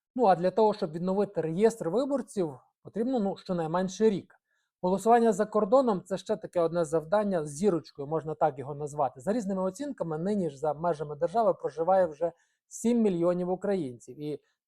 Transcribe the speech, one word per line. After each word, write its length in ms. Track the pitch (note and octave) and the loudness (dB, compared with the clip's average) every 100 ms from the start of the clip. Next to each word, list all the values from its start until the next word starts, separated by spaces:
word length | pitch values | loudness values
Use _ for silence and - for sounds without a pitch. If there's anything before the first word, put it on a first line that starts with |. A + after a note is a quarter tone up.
| _ | _
Ну, 100 | B3+ | 2
а 120 | G#3 E3+ | 4 4
для 140 | F3+ | 2
того, 240 | F#3 G#3+ | 4 2
щоб 180 | G3+ F3+ | 2 -4
відновити 480 | E3 F3+ F#3+ G3 E3+ | -4 -2 0 0 -2
реєстр 480 | D#3+ E3+ A3 A3+ E3 | -4 2 2 2 -2
виборців, 720 | G#3 C#4 C4+ - G#3 D#3+ B2+ _ _ | -2 0 -2 -4 -4 -4 -6 _ _
потрібно, 380 | - G3 B3 B3+ | -10 -6 -2 0
ну, 160 | G3 E3 | -2 -4
щонайменше 760 | - F3 D#3+ F3+ F#3 - A3 | -4 -4 0 0 -2 2 2
рік. 240 | F3+ - _ _ _ _ _ | 2 -4 _ _ _ _ _
Голосування 500 | F3+ F#3+ A3 A#3+ A3+ | -2 0 4 6 6
за 140 | F#3+ G#3 | 2 0
кордоном — 560 | G#3+ G3+ C4 A#3+ F#3 | 0 4 4 4 0
це 140 | - G3 | -4 -8
ще 180 | - G3+ | -4 -6
таке 240 | E3+ F3 | -2 0
одне 240 | E3 E3+ | 0 0
завдання 600 | D#3 D#3+ D#3 G#3 G#3 F3 | 0 -2 0 0 2 -2
з 60 | D3+ | -4
зірочкою, 580 | C#3+ G3+ E3 - - C#3 | 0 0 0 -4 -12 -6
можна 260 | D#3+ D3 | -6 -4
так 240 | D3+ D#3 C#3 | 0 0 0
його 160 | C3 | -8
назвати. 460 | D3 D3 D3 C#3+ C3 | -8 -8 -2 -4 -2
За 120 | D#3 | -4
різними 300 | A#3+ G3 F#3+ | -2 -2 -2
оцінками, 560 | F#3+ F#3 C#4+ - E3+ D#3 | -4 -4 -10 -6 -6 -4
нині 320 | F#3 G#3 E3 | -2 -2 -2
ж 80 | C3+ | -2
за 160 | D3+ | -4
межами 420 | D3 F3 D3+ D3 D3 | -2 -2 -2 -6 -4
держави 380 | E3 A3+ G#3 | -2 2 2
проживає 520 | E3+ D#3 C#3+ E3 F#3+ E3+ | 0 -4 -4 2 2 2
вже 260 | D3 E3 - _ _ _ | -2 -6 -6 _ _ _
сім 340 | - A3+ A#3+ | -4 0 2
мільйонів 480 | G#3+ E3+ F3 F3+ F3+ | 2 2 2 0 -2
українців. 720 | D3 G3+ F#3+ C3+ A#2 - C3 | -2 -2 -2 -4 -10 -16 -10
І 200 | D3+ C#3 _ _ | -8 -8 _ _